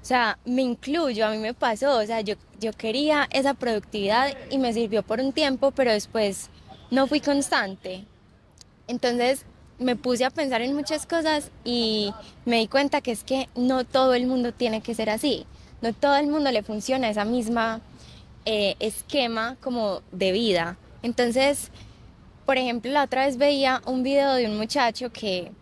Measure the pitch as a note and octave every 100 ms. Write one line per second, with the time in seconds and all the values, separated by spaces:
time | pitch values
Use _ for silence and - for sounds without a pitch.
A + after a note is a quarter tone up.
0 | - B3+ A3+ - - B3 C4 A#3+ - D#4+
1 | D4+ G#3+ G#3+ G#3+ A3 B3 B3 G#3+ C#4 B3+
2 | G#3+ A3+ G#3 G3+ - - A3 - A3 A#3+
3 | D4+ D4 C4+ C4+ C4+ C#4 A#3+ G#3+ - G#3+
4 | G3 A3+ C#4 C4+ - C4+ B3 A3 A3+ G#3+
5 | - A3+ C4+ - D4 C4 C#4 C4+ B3 G#3+
6 | - A3+ G#3 F#3 - - - - - B3+
7 | C4+ D4 D4 C#4+ C#4 D4 G3+ F#3+ F#3+ F#3
8 | G#3 - _ - _ - - _ - A#3+
9 | B3 A#3+ B3 C4+ - - - - B3+ A#3
10 | B3+ A#3+ B3+ D#4+ C#4+ A#3 B3 C#4+ D4 D#4
11 | - E4 D#4 D4+ D4 - - A#3+ A3+ G#3+
12 | G3+ G3 - - - A#3 A3 C#4 C#4+ D4
13 | C4+ A3 - C4 B3+ - B3 C4 A#3+ C4
14 | C4 B3 B3+ B3+ A#3+ - A#3+ A3 G#3+ A3+
15 | A3 A3 D4 A3+ - - - - A#3 A3
16 | C#4+ C#4+ D4 D4+ C#4 A#3 G#3 G#3+ G#3 C4
17 | A#3 G#3 G#3 B3 A3 A#3 A3+ A3+ - -
18 | - - - - - G#3+ G3 - G#3+ -
19 | - D4 A#3+ A3+ A#3 C4 C4+ A#3+ G#3+ F#3
20 | - F#3 F#3+ F#3+ A#3 F3 E3 F3+ - -
21 | A#3+ A#3 B3 A#3+ C#4 C#4+ - - - -
22 | - - - - - C4 B3+ A#3 A#3+ C#4+
23 | C4+ B3+ C#4 B3 C#4+ C#4 C4+ B3+ - B3+
24 | B3+ C#4 C#4 C4 A3+ G#3 A3 C#4+ A#3+ A3
25 | B3 - G#3+ F#3 E3+ -